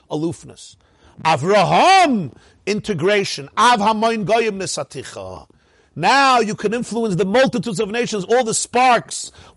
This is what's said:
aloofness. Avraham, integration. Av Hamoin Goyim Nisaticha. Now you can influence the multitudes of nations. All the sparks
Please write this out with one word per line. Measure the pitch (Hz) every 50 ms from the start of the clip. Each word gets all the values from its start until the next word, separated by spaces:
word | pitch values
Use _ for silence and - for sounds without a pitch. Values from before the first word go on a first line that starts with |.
| _ _
aloofness. | 147 151 156 165 156 - - 131 - - - - - _ _ _ _ _ _ _ _ - -
Avraham, | 160 160 127 139 185 208 208 180 151 160 190 262 349 381 381 359 311 247 208 165 123 - - _ _ _ _ _ -
integration. | 214 208 - - 208 147 151 196 208 202 196 - - - 135 143 - -
Av | 214 240 247 208
Hamoin | 202 220 220 214 220 226 226 220 202
Goyim | 156 214 233 226 220 196 190
Nisaticha. | 185 - - - 143 - - 139 110 - - 107 95 92 92 80 69 - _ _ _ _ _ _ _ _ _
Now | 143 160 202 247 277 277 269 254 240
you | 226 202 208
can | - - 208 220
influence | 247 233 - 202 233 226 220 180
the | 160 202
multitudes | 190 202 254 269 233 - 240 165 240 196 160
of | 226 190
nations. | 214 240 240 185 220 208 180
All | 185 226 254 254
the | 220 202
sparks | - - - - 240 254 254 240 214 - - - - - - - - - - -